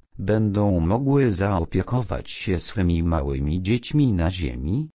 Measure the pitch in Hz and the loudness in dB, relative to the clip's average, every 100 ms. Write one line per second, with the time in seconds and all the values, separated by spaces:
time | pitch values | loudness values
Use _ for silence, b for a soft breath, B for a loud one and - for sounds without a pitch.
0 | _ - 98 110 107 101 104 90 82 113 | _ -8 0 2 2 2 2 2 2 0
1 | 139 139 127 90 98 95 82 - - 123 | 2 4 2 2 0 0 0 -2 0 -2
2 | 101 - - - - 87 - - 87 85 | -2 -6 -8 -8 -2 -2 -2 0 2 2
3 | 85 82 69 67 71 90 92 120 - 151 | 2 0 -2 -2 -2 -2 0 -2 0 2
4 | 135 95 85 92 73 62 73 117 156 | 2 2 0 -2 -4 -4 -4 -2 -4